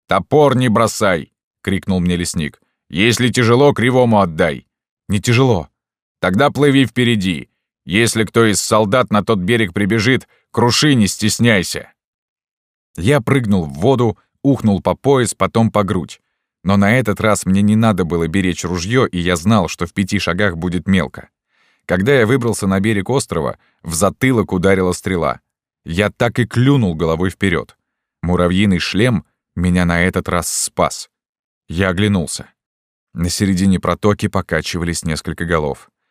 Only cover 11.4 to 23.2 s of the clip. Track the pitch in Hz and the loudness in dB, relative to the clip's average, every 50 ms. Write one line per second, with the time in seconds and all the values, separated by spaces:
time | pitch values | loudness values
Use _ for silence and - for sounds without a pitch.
11.4 | 113 120 110 95 85 - - 71 - - _ _ _ _ _ _ _ _ _ _ | 2 2 2 2 0 -4 -8 -12 -14 -16 _ _ _ _ _ _ _ _ _ _
12.4 | _ _ _ _ _ _ _ _ _ _ _ 85 85 110 147 143 - - 123 139 | _ _ _ _ _ _ _ _ _ _ _ -4 -2 0 0 0 0 0 0 0
13.4 | 120 101 101 92 80 73 67 71 90 127 139 117 123 110 98 - _ _ _ _ | 0 0 0 0 0 -4 -4 -2 0 2 2 2 0 -2 -2 -6 _ _ _ _
14.4 | - 139 135 - - 110 101 90 - - 87 - - 131 143 131 120 98 - - | -2 0 0 2 2 0 0 2 0 -2 -4 0 0 0 2 2 0 -2 -2 -2
15.4 | 95 90 - 113 113 107 - 104 101 90 95 92 76 - - - _ _ _ _ | -4 0 2 0 0 2 2 0 0 0 -2 -4 -4 -6 -12 -20 _ _ _ _
16.4 | _ _ _ _ - 90 101 101 101 101 113 127 120 107 98 - - 110 101 - | _ _ _ _ -2 0 2 2 4 2 2 2 0 0 -2 0 0 0 0 0
17.4 | - 90 95 98 104 104 107 110 113 113 104 87 92 78 85 85 82 82 80 98 | 0 0 0 2 2 2 2 2 2 2 2 0 0 -2 -2 -2 -2 -2 0 0
18.4 | 92 92 85 - - 85 90 90 82 98 120 131 120 - - 90 85 87 90 82 | 0 0 -2 -4 -6 -6 -6 -6 -4 -2 0 0 0 0 -2 -2 -2 0 -2 0
19.4 | 80 104 113 107 87 78 - - 90 82 - - 101 - 101 98 - - 85 90 | 0 0 2 2 0 -2 -4 -6 -8 -6 -4 -4 -4 -2 -2 -4 -2 -4 -2 0
20.4 | 104 101 82 82 82 90 85 90 80 - 95 92 73 64 - - - _ _ _ | -2 -2 -2 -2 -4 -4 -4 -4 -2 0 0 0 0 -2 -8 -14 -20 _ _ _
21.4 | _ _ _ _ _ _ _ _ _ - 87 92 95 123 143 131 110 104 131 135 | _ _ _ _ _ _ _ _ _ -4 0 2 4 4 4 4 4 2 2 0
22.4 | 117 117 107 - - 95 95 98 98 110 110 101 90 - 123 143 | 0 -2 -2 -2 -2 0 0 0 0 0 0 -2 -2 -2 -2 -4